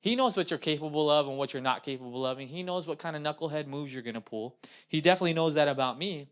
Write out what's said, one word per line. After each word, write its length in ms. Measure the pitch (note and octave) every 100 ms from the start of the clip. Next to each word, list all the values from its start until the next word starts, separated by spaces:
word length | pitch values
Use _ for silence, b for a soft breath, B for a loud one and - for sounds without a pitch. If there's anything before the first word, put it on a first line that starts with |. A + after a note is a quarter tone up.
He 140 | - B3
knows 220 | C4 G3
what 140 | E3+
you're 80 | D3+
capable 500 | - D3+ D#3 D3 D3+
of 180 | D3 C#3
and 80 | C3+
what 160 | C#3
you're 120 | C3+
not 180 | B2+ B2
capable 460 | - C3 B2+ B2 C3
of. 100 | C3
And 100 | C3+
he 140 | D#3+
knows 240 | F3+ F3+ D#3+
what 140 | D3+
kind 160 | E3+ D#3
of 80 |
knucklehead 420 | D3+ D3+ D#3+ D3+ D3
moves 260 | C#3 D3
you're 120 | C3
gonna 180 | A#2 A2+
pull. 340 | - A2 A2+ - B B B
He 140 | D#3
definitely 320 | D#3+ F#3 F3
knows 220 | E3 E3 D3+
that 120 | D3
about 300 | C3+ C3 B2
me. 300 | F#3 D#3+ C#3